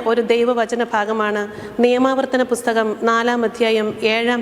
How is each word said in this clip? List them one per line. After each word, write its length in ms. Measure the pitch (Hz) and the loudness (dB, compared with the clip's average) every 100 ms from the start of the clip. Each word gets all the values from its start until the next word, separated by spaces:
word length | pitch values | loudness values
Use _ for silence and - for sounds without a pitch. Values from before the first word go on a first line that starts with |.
| 233 | 2
ഒരു 120 | 233 220 | 0 2
ദൈവവചന 500 | 233 233 240 220 240 226 | 2 2 0 0 -2 -2
ഭാഗമാണ് 500 | 220 208 220 208 208 208 - 214 - | -2 -2 -2 -2 -2 -4 -8 -8 0
നിയമാവർത്തന 600 | 240 247 262 262 262 254 247 | 2 4 2 0 0 0 0
പുസ്തകം 380 | 240 240 226 214 214 226 | -2 0 0 0 0 0
നാലാം 320 | 226 240 240 220 | 2 2 0 0
അധ്യായം 400 | 220 226 220 214 214 220 220 | 0 0 0 0 -2 -2 0
ഏഴാം 260 | 233 240 | 0 0